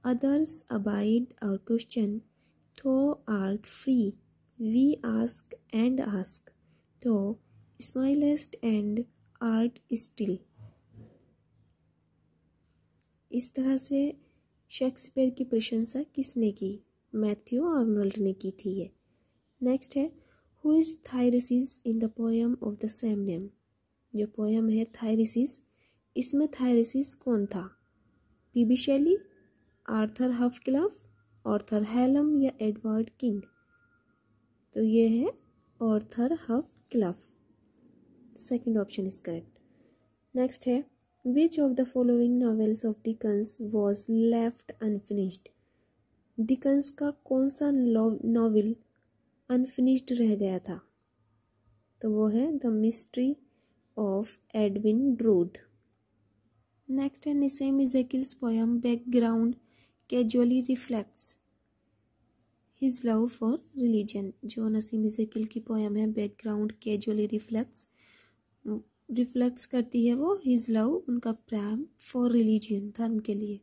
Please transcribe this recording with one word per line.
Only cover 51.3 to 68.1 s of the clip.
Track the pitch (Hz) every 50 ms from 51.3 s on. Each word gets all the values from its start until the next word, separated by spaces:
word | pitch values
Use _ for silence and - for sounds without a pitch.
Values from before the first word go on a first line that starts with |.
| _ _ _ _ _ _ _ _ _ _ _ _ _ _
तो | - 220
वो | 214 214 214 214
है | 208 226 262 320
The | 311 277 - 240
Mystery | 220 214 214 226 233 - - _ - 254 247 262 294 - _ _ _ _ _ _ _ _ _ _ _ -
of | 214 202 190 196 220 220 - - _ _ _
Edwin | 220 214 208 196 208 214 214 214 233 269 277 247 226
Drood। | 226 226 208 180 175 180 - - - _ _ _ _ _ _ _ _ _ _ _ _ _ _ _ _ _ _ _ _ _ _ _ _ -
नेक्स्ट | 262 262 277 285 - - - 302
है, | 294
नसीम | 285 285 277 269 - 277 269 269 269
इज़ेकियल्स | 277 254 247 262 247 254 - 262 262 254 -
पोएम | - - 233 226 226 226 226 240 240
बैकग्राउंड | 240 247 240 233 240 247 247 247 233 226 226 226 226 233 247 - _ _ _ _ _ _ _ _ _ _ -
casually | 247 247 220 226 247 240 240 247 254 247 247
reflects | 262 247 - - 240 220 202 - _ - - - - _ _ _ _ _ _ _ _ _ _ _ _ _ _ _ _ _ _ _ _ _ _ _ _ _ _ _ _ _ 269
his | 269 247 - -
love | 233 226 220 226 247
for | 240 - 226 220 254 330 - _ _ 277
religion। | 247 240 220 214 202 208 - 202 196 190 - _ -
जो | 202 - - 220 220
नसीम | 220 214 214 214 - 220 214
इज़ेकियल | 214 214 - 220 214 - 220 220
की | 214 - 233
पोएम | 226 - 226 220 214 208 208 208
है | 220 220
बैकग्राउंड | 214 214 208 202 202 _ - 220 208 208 214 214 214 _ - 220
casually | 214 208 208 226 214 214 208 208 220 214
reflects, | - - 226 220 233 - _ - - _ _ _ _ _